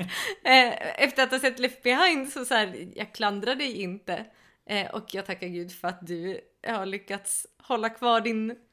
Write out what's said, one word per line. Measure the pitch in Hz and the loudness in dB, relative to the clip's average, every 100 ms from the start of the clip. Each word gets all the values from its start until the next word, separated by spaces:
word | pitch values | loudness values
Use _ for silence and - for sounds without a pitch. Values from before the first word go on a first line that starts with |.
| 180 - - 381 | -6 -6 -6 -2
eh, | - 262 240 - 156 - | 8 8 8 4 -6 0
efter | 269 262 | 2 4
att | 254 | 2
ha | 262 | 2
sett | 262 247 | 0 0
Left | 247 - | -2 0
Behind, | 247 254 359 311 269 | 2 4 4 2 -2
så, | 285 | -6
så | 247 | 0
här, | 240 208 - 175 - | 0 0 -4 -12 -12
jag | 208 | -12
klandrar | - 214 202 214 | -2 -2 0 -2
dig | 254 277 208 | -2 -2 -4
inte. | 180 196 - 180 220 _ _ _ - | -6 -8 -6 -6 -8 _ _ _ -6
Eh, | 208 190 | -4 -4
och | 214 220 | -6 -8
jag | 190 196 | -8 -8
tackar | 190 180 | -8 -8
Gud | 175 175 | -8 -10
för | - 175 | -8 -8
att | 180 170 | -8 -8
du | 175 175 185 - _ - | -8 -6 -8 -12 _ -6
har | 220 196 | -6 -4
lyckats | 196 196 202 - - - _ | -8 -8 -8 -6 -6 -8 _
hålla | - 240 220 | -4 -2 -2
kvar | 220 240 226 | 0 2 2
din | 220 220 220 240 _ | 2 -2 -4 -8 _